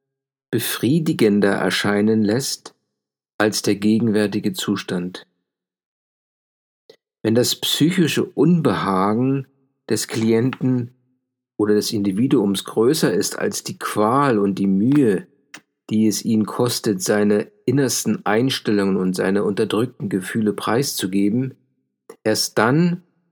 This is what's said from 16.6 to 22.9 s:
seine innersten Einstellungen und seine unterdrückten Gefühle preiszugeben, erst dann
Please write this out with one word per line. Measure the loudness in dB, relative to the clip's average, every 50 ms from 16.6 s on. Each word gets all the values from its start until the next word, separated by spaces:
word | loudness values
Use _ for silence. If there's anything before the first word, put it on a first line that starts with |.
| -2 -2 -2 -2 -2 -2 -2 -2
seine | 0 0 0 2 2 2 2 0 0 -4 _ _ -4
innersten | -2 0 0 0 0 -2 -4 -2 -2 -4 -4 -2
Einstellungen | 0 0 2 2 0 -2 -4 -2 0 0 0 2 0 0
und | 0 0 -2 -2
seine | 0 0 0 0 0 0
unterdrückten | -2 -2 -2 -2 -2 0 -2 -2 -2 -6 -8 -8 -4
Gefühle | -4 -4 -4 -4 -4 -2 -2 -2 -2
preiszugeben, | -2 -4 -2 -2 -2 -2 -2 -4 -6 -6 -2 -2 0 0 0 0 0 -2 -4 -8 _ _ _ _ _ _ _ _ _ _ _ -20 _ -2
erst | -2 -2 -2 -2 -4 0
dann | 2 2 4 4 4 2 2